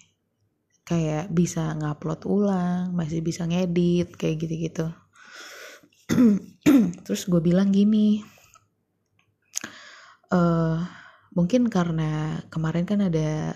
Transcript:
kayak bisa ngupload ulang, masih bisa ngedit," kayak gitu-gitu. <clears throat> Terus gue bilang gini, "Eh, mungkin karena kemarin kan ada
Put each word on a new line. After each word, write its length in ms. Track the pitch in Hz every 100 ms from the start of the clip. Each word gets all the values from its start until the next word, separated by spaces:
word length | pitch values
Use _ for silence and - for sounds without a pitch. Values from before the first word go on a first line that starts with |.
| _ _ _ _ _ _ _ _ -
kayak 480 | 170 156 156 202
bisa 400 | 165 170 165 160
ngupload 480 | 156 151 147 151 160 -
ulang, 640 | 196 202 185 180 180 180
masih 320 | 175 151 165 165
bisa 160 | 165
ngedit," 720 | 170 175 185 175 175 175 170
kayak 320 | - 165 156 160
gitu-gitu. 400 | 160 160 - 160 160 _ _ - - - - - - _ _ -
<clears throat> 960 | - 233 196 - - 294 269 180 175
Terus 220 | - 202 -
gue 160 | 175
bilang 320 | 165 180 196
gini, 480 | 196 208 214 214 214 214 - _ _ _ _ _ _ _ _ _ _ _ - - - - - - _ -
"Eh, 480 | 180 170 165 160 160 180 - - - _
mungkin 320 | 175 175 254 233
karena 720 | 196 170 160 156 151 156 160 -
kemarin 400 | 165 160 170 175
kan 160 | 208
ada 480 | 190 160 156 156 160